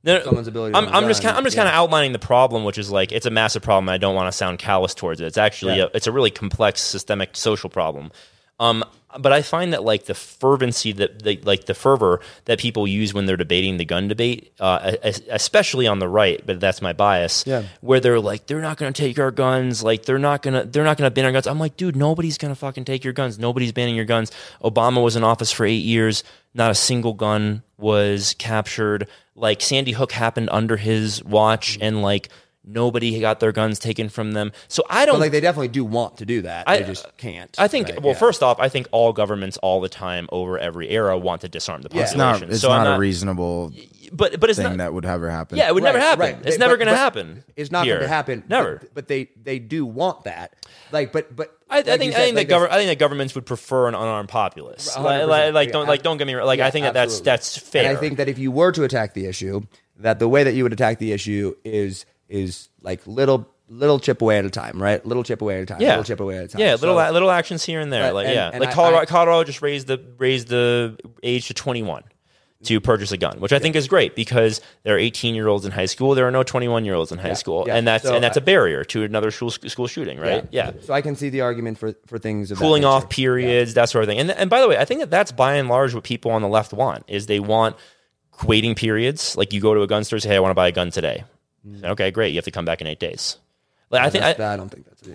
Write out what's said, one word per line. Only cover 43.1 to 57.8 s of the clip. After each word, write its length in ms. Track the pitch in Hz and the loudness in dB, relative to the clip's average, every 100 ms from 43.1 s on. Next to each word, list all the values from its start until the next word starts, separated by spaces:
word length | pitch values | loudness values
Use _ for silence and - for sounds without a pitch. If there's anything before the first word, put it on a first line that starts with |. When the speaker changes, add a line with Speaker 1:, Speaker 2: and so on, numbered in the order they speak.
| 90 98 90 87 87 82 65 - _ - | 0 -2 -2 -2 -4 -8 -12 -20 _ -16
Speaker 1:
But, 260 | 170 196 - | -2 0 2
but 100 | 226 | 2
it's 100 | 196 | 2
Speaker 3:
thing 100 | - | -2
Speaker 1:
not 80 | 92 | -4
Speaker 3:
that 160 | 87 | -4
would 120 | 90 90 | -4 -4
ever 240 | 90 85 | -4 -4
happen. 280 | 82 82 - | -6 -6 0
Speaker 1:
Yeah, 100 | - | 2
it 60 | |
would 100 | 180 | 2
never 140 | 269 247 | 2 2
Speaker 2:
Right, 60 | 302 | 2
Speaker 1:
happen. 140 | 302 | 2
Speaker 2:
right. 160 | 151 - - | 0 -2 -4
Speaker 1:
It's 100 | 160 | 2
Speaker 2:
They, 20 | |
Speaker 1:
never 200 | 247 240 | 4 4
Speaker 2:
but 80 | 220 | 4
Speaker 1:
gonna 100 | 233 | 2
happen 460 | 269 - 82 98 _ - | 2 -2 -10 -14 _ -12
Speaker 2:
it's 120 | 147 | -4
not 120 | 175 135 | -2 0
Speaker 1:
here. 120 | 92 | 0
Speaker 2:
gonna 100 | 78 | 0
happen. 360 | 156 139 117 131 | -2 -4 -8 -2
Speaker 1:
Never. 300 | 240 131 71 | -2 0 -6
Speaker 2:
But, 140 | - | -12
but 140 | 147 135 | -16 -6
they, 200 | 139 131 _ | -6 -6 _
they 160 | 123 135 | -10 -10
do 260 | 113 156 131 | -6 -6 -6
want 380 | 113 180 - | -2 -4 -4
that. 300 | - 85 87 _ - - - | -12 -12 -14 _ -20 -20 -4
Like, 180 | 151 139 | -4 -2
but, 240 | 160 - 120 | -4 -6 -12
but 160 | 156 _ _ | -12 _ _
Speaker 1:
I, 80 | 294 | 0
I 40 | |
Speaker 2:
like 40 | 254 | 2
Speaker 1:
think, 180 | 247 | 0
Speaker 2:
you 60 | 262 | 2
Speaker 1:
I 20 | |
Speaker 2:
said, 100 | 233 247 | 2 2
Speaker 1:
think 100 | 220 | 2
Speaker 2:
like, 100 | 147 | 4
Speaker 1:
that 80 | 175 | 4
gover-, 60 | 175 | 4
Speaker 2:
this 40 | |
Speaker 1:
I 60 | 190 | 2
think 120 | 196 | 2
that 80 | 147 | 2
governments 360 | 147 143 135 135 | 0 0 -4 -6
would 100 | - | -8
prefer 440 | 123 - 131 120 | -10 -2 2 2
an 60 | 107 | 0
unarmed 340 | 110 107 101 | -4 -4 -4
populace. 580 | 120 95 - 62 - - 131 | -2 -2 -4 -16 -12 -10 -4
Speaker 2:
A 40 | |
hundred 40 | 147 | 0
Speaker 1:
Like, 220 | 139 160 | 2 4
like, 0 | 151 | 4
Speaker 2:
percent. 140 | 151 151 | 4 4
Speaker 1:
like, 120 | 143 | 2
Speaker 2:
Yeah, 60 | |
Speaker 1:
don't, 80 | 151 | 0
Speaker 2:
ab- 40 | 147 | 2
Speaker 1:
like, 140 | 143 | 2
don't 140 | 165 156 | 2 -2
get 100 | 139 | -2
me 60 | 127 | 0
wrong. 100 | 127 | 0
Like, 140 | 131 | 2
Speaker 2:
yeah, 80 | 131 | 2
Speaker 1:
I 20 | |
think 140 | 147 139 | 2 0
that 100 | 123 | 2
Speaker 2:
absolutely. 300 | 117 110 139 | 0 0 2
Speaker 1:
that's, 240 | 120 - - | 0 -2 -12
that's 20 | |
fair. 320 | - 156 | -4 0